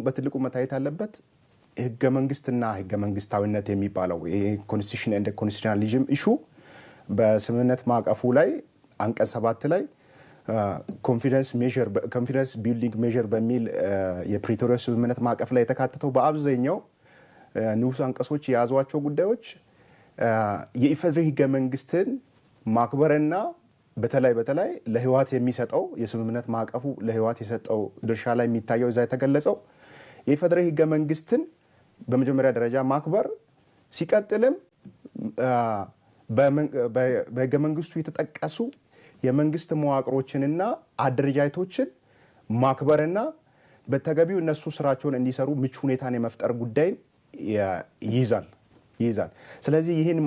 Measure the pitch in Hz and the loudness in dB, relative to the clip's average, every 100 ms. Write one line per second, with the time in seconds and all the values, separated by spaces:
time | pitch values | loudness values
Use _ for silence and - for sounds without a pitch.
0 | 131 131 135 131 131 127 131 135 139 156 | -4 -2 -4 -4 -4 -2 -4 -4 -4 -6
1 | 214 - _ _ _ _ _ - 123 117 | -8 -12 _ _ _ _ _ -8 -6 0
2 | 131 135 135 135 - 120 117 98 95 101 | 2 2 0 -4 -4 -2 -2 -4 -4 -4
3 | 104 101 98 104 104 104 101 101 101 95 | -2 -4 -2 -2 0 -2 -2 -2 -2 -2
4 | 92 85 82 98 101 104 - 107 101 110 | -2 -2 -2 0 0 -2 -4 -4 -4 -6
5 | - 104 104 104 107 104 113 104 107 123 | -2 0 -2 -2 -4 -2 -2 0 2 0
6 | 135 147 - 240 - _ - - - - | 0 0 2 0 -2 _ -20 -20 -20 -18
7 | - 101 110 107 - 117 123 127 - 120 | -4 2 4 4 2 2 2 2 2 0
8 | 101 107 123 123 180 320 - _ _ - | 0 0 2 4 4 2 -8 _ _ -4
9 | 107 113 110 117 113 117 147 175 294 _ | -2 0 -2 0 -2 -2 0 -2 -2 _
10 | _ - - - - 110 101 92 - - | _ -20 -20 -14 -4 -2 0 -4 -8 -6
11 | - 117 135 135 135 120 123 131 110 101 | -2 0 2 2 2 0 0 0 -2 -2
12 | 117 127 120 131 131 113 110 117 117 110 | -4 -4 -2 -2 -2 -2 -2 0 -2 -2
13 | 120 117 110 110 113 123 113 - 92 98 | 0 0 0 0 0 0 -2 -2 -2 0
14 | 95 90 87 101 101 113 120 123 - 117 | -2 -4 -4 -4 -2 0 2 0 0 0
15 | 120 123 120 117 120 127 117 127 127 - | 0 0 -2 -2 0 2 2 0 -2 -2
16 | 147 131 135 156 143 127 131 202 - _ | 0 2 2 2 0 2 0 -2 -6 _
17 | _ - - - - - 110 110 123 127 | _ -20 -20 -20 -10 -4 0 0 0 0
18 | 131 127 - 147 147 120 120 135 135 156 | -2 -2 -4 -4 0 2 4 2 0 -2
19 | 143 147 185 233 - - _ _ _ _ | -2 0 0 0 -6 -20 _ _ _ _
20 | _ - 117 110 104 98 - 127 139 147 | _ -2 0 2 0 -2 -6 0 2 2
21 | 175 156 160 135 139 135 131 135 - 165 | 0 2 2 2 2 2 0 -4 -2 -2
22 | 202 254 - _ _ _ - 113 120 139 | 0 -4 -10 _ _ _ 0 2 2 2
23 | 156 151 151 175 339 339 _ _ _ - | 4 4 2 0 -4 -8 _ _ _ -4
24 | 113 139 127 117 113 143 208 359 - 113 | -2 2 4 2 0 0 -2 -4 -4 0
25 | 127 131 135 127 123 123 120 139 190 311 | 2 2 2 0 0 -2 -2 -2 -2 -4
26 | 113 113 113 117 117 113 113 120 135 131 | -6 -4 -4 -4 -4 -4 -4 -6 -6 -4
27 | 110 113 110 117 107 113 - 110 98 - | -2 0 0 -2 -6 -6 -4 -4 -4 -6
28 | 113 110 - 120 120 117 110 117 123 117 | -4 -2 0 0 2 0 0 0 2 2
29 | 120 131 135 139 - - - _ - - | 0 0 2 2 2 -2 -6 _ -20 -20
30 | - - - 147 175 175 175 151 156 156 | -20 -6 0 2 4 4 4 4 4 4
31 | 151 160 - 247 330 - _ _ _ _ | 2 -2 0 -2 -2 -10 _ _ _ _
32 | - 127 135 135 131 117 117 131 131 143 | 0 2 4 4 4 2 2 2 2 0
33 | 151 190 - 440 _ _ _ _ _ - | 0 0 -2 -6 _ _ _ _ _ -8
34 | 170 214 202 214 247 349 - _ - - | 0 2 2 2 2 2 -6 _ -20 -20
35 | - - 110 - 127 120 117 107 92 - | -18 -10 -8 -2 0 2 0 -2 -6 -14
36 | _ _ - 113 139 143 151 143 120 113 | _ _ -2 4 4 4 0 0 -2 0
37 | 127 120 - 120 131 139 151 156 165 165 | 2 0 -2 -2 0 0 0 -2 -4 -6
38 | 156 - 156 - 151 - 233 - _ _ | -6 -6 -6 -6 -8 -4 -6 -8 _ _
39 | - - 131 135 151 156 - 156 147 139 | -20 -4 0 2 2 0 -4 -2 0 0
40 | 127 135 135 - 139 160 202 - _ - | 0 -2 -2 -2 -2 0 -2 -4 _ -2
41 | 131 127 139 139 143 156 180 - 262 - | 0 0 0 2 0 -2 -4 -4 -4 -6
42 | _ _ _ _ - 113 131 131 139 151 | _ _ _ _ -4 2 2 2 2 4
43 | 156 190 285 311 _ _ _ _ - 139 | 2 0 -4 -8 _ _ _ _ -4 -2
44 | 160 156 165 196 160 151 - - 143 135 | 0 2 2 2 0 -2 -6 -2 0 0
45 | 147 127 127 127 135 147 131 - 135 127 | -2 0 0 -2 -2 -2 -2 -2 -2 -2
46 | 127 123 117 - 107 120 120 110 165 - | -2 -4 -4 -2 -4 -2 -2 0 0 0
47 | _ _ _ - 92 107 98 90 - _ | _ _ _ -10 -4 0 0 -4 -8 _
48 | 110 117 123 110 78 - _ _ _ - | -2 0 2 0 -2 -18 _ _ _ -2
49 | 120 107 82 - - - - 156 165 165 | -2 0 -4 -8 -20 -8 0 2 2 2
50 | 160 165 | 2 2